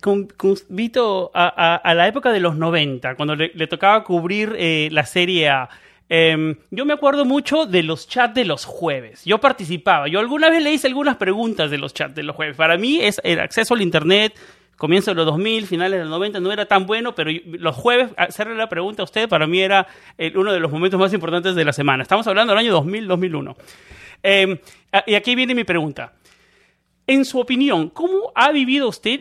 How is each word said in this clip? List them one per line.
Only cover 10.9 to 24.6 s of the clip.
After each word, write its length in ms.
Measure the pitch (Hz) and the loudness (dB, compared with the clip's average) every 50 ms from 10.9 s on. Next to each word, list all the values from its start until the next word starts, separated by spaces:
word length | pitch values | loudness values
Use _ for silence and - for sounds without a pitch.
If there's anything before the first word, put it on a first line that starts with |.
| 254 277 285 285 247 | -2 0 -2 -2 -2
preguntas 560 | - 202 185 196 214 233 226 208 180 156 147 | 0 -2 -2 -2 -2 -2 -4 -2 -2 -2 -2
de 60 | 147 143 | -4 -6
los 160 | 143 143 - | -6 -8 -8
chats 200 | - 156 139 135 | -8 -8 -8 -8
de 100 | 151 147 | -8 -10
los 120 | 151 151 | -10 -8
jueves. 220 | - 156 151 143 143 | -6 -8 -6 -2 2
Para 200 | 160 160 170 175 | 2 4 4 2
mí 220 | 214 254 294 339 | 2 0 0 2
es 200 | - 208 202 - - | 2 0 0 -2 -2
el 160 | - 170 165 | 0 0 0
acceso 360 | - - - 226 226 - 247 | -2 -2 0 -2 0 2 2
al 60 | 233 | 2
internet, 520 | 196 170 170 160 151 170 190 208 214 214 - - - - - _ _ _ _ - | 2 2 2 2 2 4 4 4 2 0 -2 -8 -18 -20 -20 _ _ _ _ -6
comienzo 340 | - 147 170 196 196 214 | 0 2 2 2 2 0
de 40 | 190 | 0
los 100 | 165 165 | 0 0
dos 120 | 156 151 165 | 0 0 0
mil, 280 | 196 220 220 220 208 | 0 0 -2 -2 -4
finales 280 | 185 180 165 180 190 196 185 | -4 -4 -2 -2 -2 -2 -2
de 40 | 165 | -4
los 60 | 156 | -4
noventa, 320 | 156 175 196 214 202 196 | -4 -4 -4 -4 -4 -4
no 100 | 180 190 | -4 -4
era 140 | 208 208 208 | -4 -4 0
tan 200 | - 202 190 190 | 2 2 2 2
bueno, 280 | 185 214 226 233 247 226 | 0 -2 -4 -4 -4 -4
pero 160 | - 156 156 | -4 -4 -4
yo, 80 | 160 170 - 170 160 170 | -4 -6 -8 -12 -12 -6
los 200 | 170 156 135 120 | -4 -4 -4 0
jueves, 360 | - 240 240 247 254 226 202 - | 0 2 2 2 0 0 -2 -4
hacerle 380 | 180 175 - - 208 220 226 | -4 -4 -2 -6 -8 -6 -6
la 120 | 220 226 220 | -6 -6 -6
pregunta 360 | - 165 180 202 214 208 185 | -4 -6 -6 -6 -6 -6 -8
a 20 | |
usted 240 | - - 214 226 226 | -6 -4 -4 -2 0
para 180 | 190 156 156 151 | 0 0 2 2
mí 140 | 175 190 | 2 2
era, 260 | 190 190 196 196 185 - - - - - - - | 2 2 2 2 0 0 -6 -20 -20 -20 -10 -8
eh, 160 | 165 165 165 | -6 -4 0
uno 160 | 190 190 214 | 0 0 0
de 80 | 196 175 | 0 0
los 100 | 160 151 | 0 -2
momentos 300 | 143 160 170 190 190 185 | 0 0 0 0 2 2
más 140 | 190 190 202 | 2 0 0
importantes 420 | 196 160 165 165 175 170 190 185 | -2 -2 -2 -2 -2 -2 -2 0
de 80 | 170 151 | 0 0
la 80 | 147 | 0
semana. 320 | 139 143 143 143 131 131 127 | -2 0 0 0 0 0 0
Estamos 240 | - 185 214 226 226 | 0 0 0 2 0
hablando 240 | 190 202 233 233 | 0 2 2 4
del 80 | 196 214 | 2 2
año 140 | 233 233 196 | 2 2 2
dos 120 | 160 143 | 2 0
mil, 220 | 165 196 220 220 190 | 0 -4 -6 -4 -2
dos 100 | 180 170 | -2 -2
mil 160 | 185 180 160 | -2 -2 -4
uno. 220 | 147 139 - 131 - - - - - - - - - - - - _ | -6 -8 -10 -12 -18 -20 -20 -20 -20 -20 -20 -20 -20 -20 -20 -12 _
Em, 360 | - 196 196 196 190 190 190 - | 0 2 4 4 4 2 0 -4